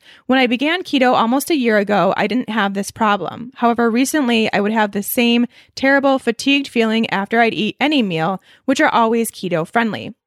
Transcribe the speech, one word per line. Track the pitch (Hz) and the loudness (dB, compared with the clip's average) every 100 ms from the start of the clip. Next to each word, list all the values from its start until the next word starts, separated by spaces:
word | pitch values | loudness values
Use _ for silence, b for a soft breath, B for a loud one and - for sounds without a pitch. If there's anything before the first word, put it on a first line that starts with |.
| B B - | B B -2
When | 262 | 2
I | 247 | 2
began | 233 285 349 | 0 -2 -2
keto | 359 285 247 | -2 0 2
almost | 254 226 262 - | 2 2 0 0
a | 330 | 0
year | 233 214 | 2 2
ago, | 190 202 175 - | 2 2 2 0
I | 202 | -2
didn't | 220 233 | -2 -2
have | 220 196 | -2 -2
this | 196 196 | -2 -8
problem. | - 220 202 170 - 240 - | -2 0 0 -4 -10 -14 -2
However, | 233 233 233 | 0 2 0
recently | 226 262 311 247 233 220 | 0 0 0 0 0 0
I | 190 | 0
would | 202 | 0
have | 220 208 | 0 0
the | 202 | -2
same | 202 - 240 233 240 b b | -4 0 2 2 0 b b
terrible | - 269 277 277 269 | -4 0 2 2 0
fatigued | - 226 - 277 277 | -2 -2 0 0 0
feeling | 240 226 226 226 | -2 0 0 0
after | 190 202 226 | -2 -2 0
I'd | 226 | 2
eat | - 214 - | 0 -4 -2
any | 269 302 | 0 0
meal, | 214 160 160 185 b b | 0 0 -2 -4 b b
which | - 269 | -2 0
are | 302 | 2
always | - 226 233 226 | 2 2 2 -2
keto | - 185 170 170 | -6 -4 -4 -2
friendly. | 233 226 135 104 226 | -2 -2 -4 -10 -16